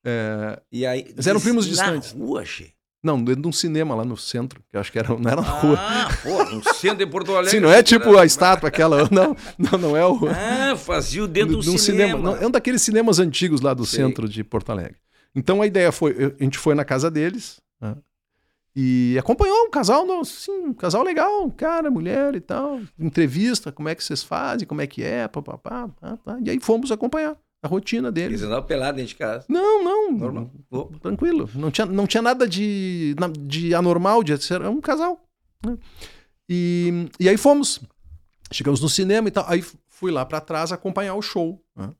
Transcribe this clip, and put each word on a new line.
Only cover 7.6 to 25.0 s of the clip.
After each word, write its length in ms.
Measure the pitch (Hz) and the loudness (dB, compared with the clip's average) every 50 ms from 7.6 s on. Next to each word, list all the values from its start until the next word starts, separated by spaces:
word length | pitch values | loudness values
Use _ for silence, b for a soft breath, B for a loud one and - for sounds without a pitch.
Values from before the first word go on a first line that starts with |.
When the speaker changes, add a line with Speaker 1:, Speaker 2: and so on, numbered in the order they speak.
Speaker 1:
não 120 | 185 156 | 8 10
é 100 | 175 226 | 10 10
tipo 280 | 233 - 226 226 233 233 | 10 8 6 6 8 10
Speaker 2:
Era 100 | 202 196 | 10 10
Speaker 1:
a 40 | 175 | 10
estátua 420 | 160 - - 180 185 190 175 156 151 | 10 6 4 6 6 6 4 2 -2
aquela, 300 | - - 160 160 151 143 151 | 2 4 4 6 6 4 4
<laughs> 40 | - | 6
não, 240 | 196 185 185 156 - B B B B - | 6 4 4 4 2 B B B B -4
não, 200 | 180 - - 185 | 0 0 0 0
não 180 | 175 151 147 | 0 0 2
é 100 | 156 175 | 4 4
o 140 | 185 269 233 151 151 | 4 4 2 0 -2
Speaker 2:
Ah, 480 | 156 - 208 226 247 262 269 277 262 | -2 -2 -2 -2 -2 0 0 0 -2
fazia 480 | - - - 175 156 - - 131 180 214 | -2 -4 -4 -4 -4 -2 -4 -4 -4 -4
o 20 | |
dentro 300 | 190 156 190 214 160 160 | -2 0 0 2 2 0
Speaker 1:
de 60 | - | 0
Speaker 2:
de 80 | 147 165 | 0 0
um 40 | 185 | 2
Speaker 1:
um 40 | 175 | 2
cinema. 320 | - - 196 190 202 196 - - | 2 2 4 4 2 2 2 0
Speaker 2:
cinema. 120 | 170 180 208 | -2 -2 -2
Speaker 1:
Não, 60 | - | 0
é 40 | 190 | -2
um 40 | 240 | 0
daqueles 300 | 262 247 - 254 254 240 | 0 0 0 0 0 0
cinemas 360 | - - 208 220 233 226 185 160 | 0 2 2 2 4 4 4 4
antigos 420 | 185 165 135 - 180 180 151 131 | 2 2 0 -2 0 0 0 0
lá 140 | 127 139 131 | 0 0 0
do 100 | 123 117 | -2 -4
Speaker 2:
Sei. 200 | 104 - - 135 | -4 0 0 0
Speaker 1:
centro 240 | 131 127 - 113 107 | 0 0 -2 -6 -6
de 160 | 104 110 104 | -6 -8 -10
Porto 260 | - - 110 - - | -4 -6 -6 -4 -4
Alegre. 260 | 113 95 85 - - _ _ _ _ _ _ _ _ | -8 -8 -8 -10 -14 _ _ _ _ _ _ _ _
Então 260 | 139 135 - 190 202 | -2 0 2 2 2
a 60 | 214 | 2
ideia 240 | 208 185 196 180 170 | 2 2 4 2 2
foi, 240 | - - 170 151 127 | 2 2 0 0 2
eu, 200 | 117 135 139 139 - | 0 -2 -2 0 -2
a 60 | 143 | -2
gente 140 | 131 - - | -2 -2 -2
foi 180 | - 160 147 | 0 0 0
na 80 | 147 139 | 0 0
casa 260 | - 135 131 139 170 | -2 -2 0 0 0
deles, 500 | 160 151 151 175 196 240 - - - _ _ _ _ _ | 0 0 -2 -2 -4 -6 -12 -14 -18 _ _ _ _ _
né, 160 | 117 107 107 143 _ _ _ _ _ _ _ _ _ _ _ _ _ _ _ | -10 -10 -10 -10 _ _ _ _ _ _ _ _ _ _ _ _ _ _ _
e 400 | 135 131 127 127 127 123 123 127 131 | -2 0 2 2 2 2 2 2 0
acompanhou 460 | 131 - 247 - 415 381 392 453 466 | 0 0 2 2 4 4 4 4 2
um 60 | 453 | 2
casal, 360 | - 294 226 180 247 294 359 | 0 0 2 4 2 2 2
não, 160 | 370 370 349 294 | 0 -2 -4 -4
sim, 420 | - - - - - 403 381 349 | -8 -10 -14 -10 -8 -8 -6 -4
um 60 | 294 226 | -6 -6
casal 280 | - - 175 160 220 | -4 -4 -2 0 0
legal, 480 | 302 370 349 311 320 392 415 415 370 262 - | 0 0 0 0 0 0 0 -2 -2 -4 -4
cara, 340 | - - 311 339 330 320 294 | -4 -4 -2 -2 -2 0 0
mulher 460 | 254 175 165 175 208 269 277 285 277 | -2 -2 -2 -2 -2 0 0 -2 -2
e 40 | 185 | -6
tal, 400 | - - 202 - 269 294 285 254 208 - _ - | -8 -6 -6 -6 -4 -6 -6 -8 -10 -14 _ -6
entrevista, 720 | 160 160 - 170 165 135 123 165 208 247 240 - - 151 | -6 -2 2 2 2 2 2 0 0 0 0 -2 -6 -10
como 160 | 135 - 151 156 | -12 -8 -6 -6
é 60 | 165 | -6
que 80 | 165 - | -6 -8
vocês 180 | - 160 135 | -8 -8 -8
fazem, 440 | - - - 160 - - - 247 175 - | -8 -6 -6 -6 -4 -4 -4 -6 -6 -6
como 120 | 151 151 | -6 -6
é 60 | 147 | -6
que 160 | 143 - - | -8 -8 -8